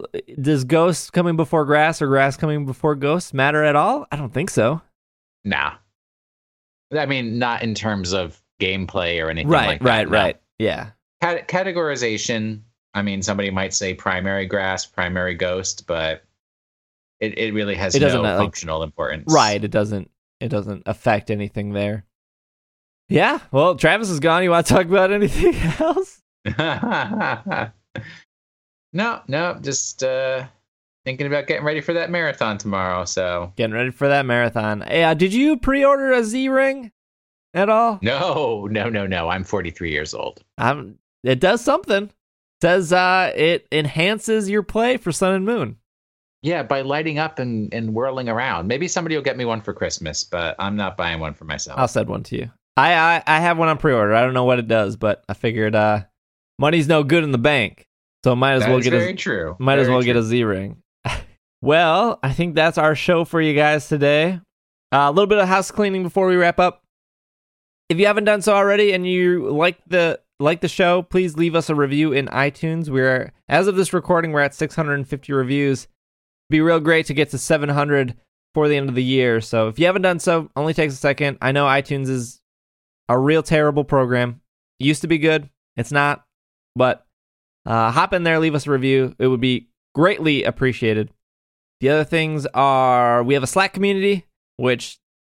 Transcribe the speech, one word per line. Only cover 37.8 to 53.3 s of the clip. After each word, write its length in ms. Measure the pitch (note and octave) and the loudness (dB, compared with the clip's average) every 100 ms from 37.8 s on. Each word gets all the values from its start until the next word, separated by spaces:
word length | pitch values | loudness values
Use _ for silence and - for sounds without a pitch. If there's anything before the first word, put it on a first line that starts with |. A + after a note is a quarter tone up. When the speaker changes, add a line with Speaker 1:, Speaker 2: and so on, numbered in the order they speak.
| A#3 G3+ | 2 0
Speaker 2:
No, 640 | G2+ C#3 F3+ D3+ B2+ G#2+ G2+ | -2 0 0 0 -2 -4 -4
no, 200 | G#2+ A2+ | -2 -2
no, 180 | G#2 G2 | -2 -2
no. 220 | F2+ E2 | -2 -2
I'm 160 | F#2+ | -4
forty-three 480 | F#2 G2+ E2+ - E2+ | -4 -6 -6 -8 -6
years 200 | D2 D2+ | -4 -6
old. 300 | - - - _ - | -8 -12 -14 _ -6
Speaker 1:
I'm, 400 | A#2 D3 G2 - _ _ | -4 -4 -8 -20 _ _
it 160 | B2 B2+ | -2 0
does 220 | F#3 A#3 | 2 0
something. 500 | - D#4+ G4 G3 G#3 _ _ _ _ - | 0 -2 0 -4 -4 _ _ _ _ -2
Says, 320 | E3+ F#3 D#3+ | 2 2 2
uh, 400 | F3+ F3+ F#3 F3 - | 2 4 2 0 2
it 320 | D#3 E3+ - | 2 0 -2
enhances 800 | D#3 D3 D#3+ F3+ G#3+ - A3 G3 | -2 -2 0 0 0 0 -2 0
your 140 | G#3 | -2
play 320 | F#3+ A3 A#3 B3+ | -2 0 0 0
for 160 | - | -2
Sun 220 | - F#3 | 0 0
and 120 | F#3+ G3 | 0 -2
Moon. 300 | A#3+ A#2 A2 _ _ _ _ _ _ | -4 -4 -10 _ _ _ _ _ _
Speaker 2:
Yeah, 220 | D3 E3+ | -4 -4
by 160 | A#2 C#3 | -2 -2
lighting 400 | C3+ D3 D#3+ D3+ | -2 -2 -2 -2
up 180 | D#3 D3 | -4 -4
and, 340 | B2 A2 G#2 | -4 -4 -4
and 220 | A#2 A2 | -6 -4
whirling 340 | A2 C3+ C3 A#2+ | -4 -4 -4 -4
around. 380 | A2+ B2+ F2 F#2 | -4 -2 -4 -4
Maybe 220 | C3 F3 | -4 -4
somebody 260 | F#3 E3 | -4 -4
will 80 | D#3 | -4
get 140 | C3+ B2 | -4 -4
me 80 | |
one 160 | A#2+ A2+ | -4 -4
for 120 | G#2 | -6
Christmas, 520 | G2+ E2+ - D#2 - | -6 -6 -6 -8 -8
but 320 | - F2 E2 - | -6 -6 -6 -6
I'm 160 | G2 | -6
not 220 | G#2 F#2+ F2+ | -4 -6 -4
buying 240 | E2+ E2 | -6 -4
one 140 | D#2 | -8
for 100 | - | -10
myself. 340 | D#2 D2 - - | -10 -10 -8 -4
Speaker 1:
I'll 80 | B2 | -2
send 220 | - - | -2 -4
one 160 | - | -6
to 120 | - A#2+ | -8 -10
you. 140 | A#2 - _ - | -10 -16 _ 0
I, 180 | D3+ | 2
I, 280 | E3+ E3 E3 | 4 2 2
I 140 | - | 2